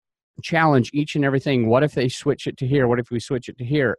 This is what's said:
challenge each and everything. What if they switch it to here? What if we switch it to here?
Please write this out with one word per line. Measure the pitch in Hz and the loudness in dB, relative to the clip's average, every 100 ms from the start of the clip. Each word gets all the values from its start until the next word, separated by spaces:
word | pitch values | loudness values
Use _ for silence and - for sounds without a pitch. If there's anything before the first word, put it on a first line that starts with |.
| _ _ _ - | _ _ _ -18
challenge | - 165 160 135 113 | -4 2 4 4 2
each | 147 151 151 | -2 -2 0
and | |
everything. | 139 135 147 131 110 | 0 0 0 0 2
What | 123 | 2
if | 147 | 2
they | - 127 | 0 -4
switch | - 143 127 - | -2 -4 -4 -6
it | 120 | -6
to | 127 | -2
here? | 143 123 | 2 2
What | 120 | 0
if | 120 | -2
we | 120 | -6
switch | - 127 117 | -4 -6 -6
it | - | -10
to | |
here? | 120 147 123 | -4 0 0